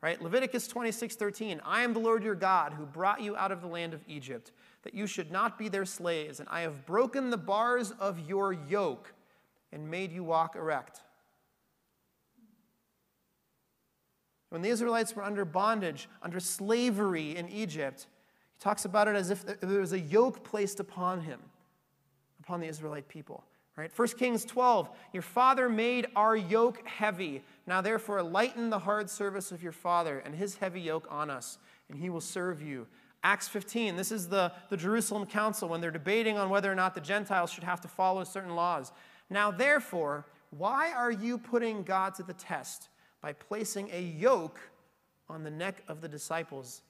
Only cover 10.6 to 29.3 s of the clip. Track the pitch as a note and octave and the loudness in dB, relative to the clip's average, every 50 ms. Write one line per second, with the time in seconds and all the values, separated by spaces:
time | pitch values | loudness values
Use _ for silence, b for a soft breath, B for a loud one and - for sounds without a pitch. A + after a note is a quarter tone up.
10.6 | E3 D#3+ D3+ C3+ A#2+ - - - - _ _ _ _ _ _ _ _ _ _ _ | -2 0 0 0 -2 -6 -18 -20 -20 _ _ _ _ _ _ _ _ _ _ _
11.6 | _ _ _ _ _ _ _ _ _ _ _ _ _ _ _ _ A3+ G#3+ _ _ | _ _ _ _ _ _ _ _ _ _ _ _ _ _ _ _ -20 -20 _ _
12.6 | _ _ _ _ _ _ _ _ _ _ _ _ _ _ _ _ _ _ _ _ | _ _ _ _ _ _ _ _ _ _ _ _ _ _ _ _ _ _ _ _
13.6 | _ _ _ _ _ _ _ _ _ _ _ _ _ _ _ _ _ _ - E3 | _ _ _ _ _ _ _ _ _ _ _ _ _ _ _ _ _ _ -8 -2
14.6 | F3 G#3 A#3+ A3 A#3 A#3+ A3+ A#3 A3+ A3 A3+ G#3 G3+ G3+ G#3 G3+ G3+ E3 D3+ F#3 | 0 0 2 2 2 2 2 2 2 0 -2 -6 -4 -4 -2 -2 -2 0 2 4
15.6 | G3 G#3+ A3+ A3 G3 E3+ D3 C#3 - - B B - E3+ E3+ F#3 F3+ - - - | 4 4 4 2 0 -2 -4 -4 -10 -16 B B -10 -6 -6 -4 -4 -4 -4 -4
16.6 | G3 G3+ A3+ A#3+ A#3+ B3 A3 G3 G#3 G3 F#3 D#3+ D#3 D3+ D3+ F3 E3+ F3 G3 G#3 | 2 2 4 4 4 4 4 4 2 2 2 2 0 -2 -4 -6 -6 -6 -4 -4
17.6 | A3 F#3 D3+ D#3 D3 C3+ C3 - - - b b b b b b b b b _ | -4 -4 -2 -2 -4 -4 -4 -8 -18 -20 b b b b b b b b b _
18.6 | - G3+ G#3 - - G3+ F3+ G#3+ G#3 G#3 G#3 G3+ F#3+ F3 G3 F#3 F3 - G3+ G3+ | 0 0 0 0 -2 0 4 6 6 6 6 2 2 2 0 -2 -2 -8 -8 -6
19.6 | - F#3 G3 G3+ G3 E3+ F3 F#3+ E3+ D3 D3+ G#3+ A#3+ C4 A3+ - - - - G#3+ | -2 0 2 2 2 2 0 -2 -2 4 6 6 6 6 4 -4 -10 -6 -2 0
20.6 | G3+ G3 G3+ - F#3+ F3+ - - F3+ F3+ F#3 F3+ E3 D#3+ C3+ - - - _ _ | 0 0 -2 -4 -8 -8 -6 -4 -2 -2 -2 -2 -6 -8 -10 -12 -14 -20 _ _
21.6 | _ _ _ _ _ _ _ _ _ _ _ _ _ _ _ _ D3+ - F3+ E3+ | _ _ _ _ _ _ _ _ _ _ _ _ _ _ _ _ -8 -6 -4 -4
22.6 | E3+ D#3+ D#3 D3+ D#3 D3+ D3+ D3 C#3 - - D#3 D3 - - - - _ b b | -4 -4 -6 -6 -6 -6 -6 -6 -10 -12 -14 -16 -14 -14 -14 -16 -16 _ b b
23.6 | b b b - - - - - A#3 A#3 A#3 - B3 B3 A#3+ A3 A3+ - - B3 | b b b -10 -10 -10 0 0 0 0 2 2 2 2 2 2 -2 -2 0 4
24.6 | B3 B3 A#3+ G3+ D#3+ C3+ B B B B B F#3 E3+ - - A#3+ B3 C4 C4+ B3+ | 6 8 8 6 4 0 B B B B B -8 -8 -2 2 6 6 6 8 6
25.6 | B3+ B3 A3+ G#3+ A3 A#3+ B3 B3 A#3+ - - G3+ G#3 A3 A3+ A3 G3 E3+ G3+ A3 | 4 2 2 2 2 2 2 2 0 0 2 4 6 6 6 4 2 2 4 6
26.6 | A#3 A#3+ A#3+ - - - - - G#3+ G#3+ G3+ E3+ G3 D#3+ C#3 C3+ B B B B | 6 6 4 0 -10 -12 -4 0 0 0 2 0 -4 -6 -6 -8 B B B B
27.6 | B - F3+ F#3 F#3 G3+ A3 A3 A3 G#3+ G#3 G3 F3+ E3 E3+ F#3+ A3+ B3+ - A#3+ | B 0 0 2 2 2 0 0 0 0 0 0 0 2 4 4 4 4 2 -2
28.6 | A#3 A#3 A3 G3+ E3 F#3+ G#3 G#3+ G#3+ F#3 - - G#3 G3+ | -2 0 0 0 2 0 0 0 0 -4 -4 -4 -4 -2